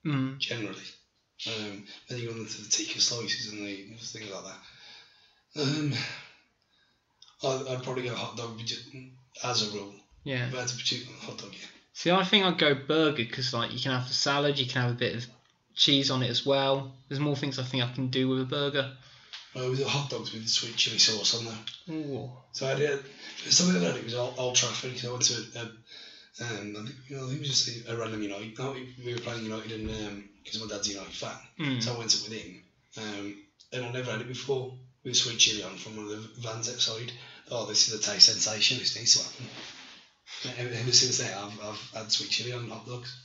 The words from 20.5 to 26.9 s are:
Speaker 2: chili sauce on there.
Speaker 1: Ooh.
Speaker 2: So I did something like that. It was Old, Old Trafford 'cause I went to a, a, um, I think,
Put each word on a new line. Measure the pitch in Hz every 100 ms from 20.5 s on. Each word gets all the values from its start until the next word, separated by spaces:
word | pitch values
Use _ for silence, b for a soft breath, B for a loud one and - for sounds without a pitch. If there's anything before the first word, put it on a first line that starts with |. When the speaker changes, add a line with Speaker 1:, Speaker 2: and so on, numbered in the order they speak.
| - 120 110
Speaker 2:
chili | - 107
sauce | - 107 -
on | 117
there. | 117 110 - - - 156
Speaker 1:
Ooh. | 143 127 110 - -
Speaker 2:
So | - 135
I |
did | 131 147 139 - B B B -
something | - 180 180
like | 175
that. | -
It |
was | 110
Old, | 123 123 127
Old | 127 -
Trafford | 123 - 127
'cause | 123
I | 123
went | 123
to | -
a, | 120 110 120
a, | 113 - B B B B B - 117 107
um, | 104 104
I |
think, | 117